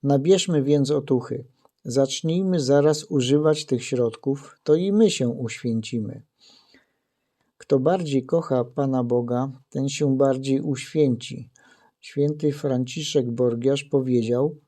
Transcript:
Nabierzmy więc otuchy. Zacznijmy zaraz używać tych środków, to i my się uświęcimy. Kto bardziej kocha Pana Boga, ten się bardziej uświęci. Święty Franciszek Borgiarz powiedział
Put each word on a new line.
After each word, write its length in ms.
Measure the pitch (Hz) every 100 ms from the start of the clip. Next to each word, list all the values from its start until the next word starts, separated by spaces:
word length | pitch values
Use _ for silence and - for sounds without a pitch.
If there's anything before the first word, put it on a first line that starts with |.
Nabierzmy 600 | 139 139 143 190 185 156
więc 280 | 135 147 139
otuchy. 540 | 147 143 127 127 127 - _ _ _
Zacznijmy 760 | - 127 135 - 165 170 190 180
zaraz 440 | 131 143 147 151
używać 600 | - 147 123 147 156 151 -
tych 180 | 123
środków, 720 | - 123 117 - - 139 - -
to 120 | - 151
i 160 | 190
my 200 | 202 220
się 180 | - 123
uświęcimy. 920 | 120 120 - 117 113 110 117 107 113 - _ _ _ _ _ _ _ _ _ _ _ _ _
Kto 220 | - 139
bardziej 460 | 131 185 160 135 131
kocha 380 | 165 170 131
Pana 400 | 123 - 139 131
Boga, 480 | 120 123 120 120 135 135 _
ten 200 | - 139
się 280 | 139 147 131
bardziej 440 | 139 135 135 135
uświęci. 880 | 165 131 - 156 143 117 - - - _ _ _ _ _
Święty 520 | - - 143 151 151
Franciszek 800 | 143 143 127 127 165 147 147 120
Borgiarz 520 | 117 123 117 127 139
powiedział 720 | 143 143 131 123 113 120 143 151